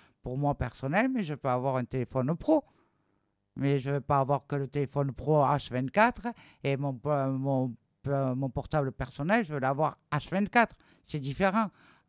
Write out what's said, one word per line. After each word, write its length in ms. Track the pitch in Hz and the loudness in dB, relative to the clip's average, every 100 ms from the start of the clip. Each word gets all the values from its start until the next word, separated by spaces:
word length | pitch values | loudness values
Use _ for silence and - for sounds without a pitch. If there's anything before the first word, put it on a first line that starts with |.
| _ _ | _ _
pour 140 | 123 131 | -8 -2
moi 180 | 143 139 | 0 0
personnel, 520 | 123 - 131 180 262 | -4 -4 -2 0 2
mais 80 | 262 | 0
je 120 | 160 | -4
peux 140 | 147 135 | -4 0
avoir 280 | 127 135 127 | 0 2 0
un 80 | |
téléphone 500 | 123 131 120 131 127 170 | -2 -4 -2 0 0 0
pro. 280 | - 311 - _ _ _ _ _ _ _ _ - | 2 2 2 _ _ _ _ _ _ _ _ -2
Mais 220 | 139 143 | 0 0
je 100 | 127 | 0
vais 100 | 143 | -2
pas 200 | 131 143 | 0 2
avoir 260 | 135 139 - | 2 0 -2
que 100 | 143 | -4
le 120 | 135 | -2
téléphone 440 | 147 135 143 139 | -2 -2 -2 -2
pro 300 | 120 143 156 | -2 2 4
H 280 | 131 143 - | 4 2 -2
vingt-quatre 560 | 123 135 202 233 - 240 - - _ | -4 0 4 4 2 -8 -10 -18 _
et 140 | 139 135 | -2 -2
mon 180 | 139 | -2
po-, 160 | 123 147 143 135 | -4 -2 0 0
mon, 440 | 131 139 135 131 113 _ _ 135 | -2 0 0 -2 -6 _ _ -4
mon 440 | 139 131 127 135 | -2 0 -2 -4
portable 420 | 143 - 156 135 | -4 -4 -2 -2
personnel, 520 | - 127 - 151 226 | -4 -8 -4 0 0
je 100 | 170 | 0
veux 60 | 147 | -2
l'avoir 380 | 131 139 156 - - | -2 0 -2 -4 -6
H 180 | 147 - | -4 -2
vingt-quatre. 440 | 190 202 240 226 - _ _ | -2 2 2 2 -2 _ _
C'est 160 | - 151 | -10 -8
différent. 460 | 135 135 190 208 208 - - _ | -6 0 2 2 -2 -6 -20 _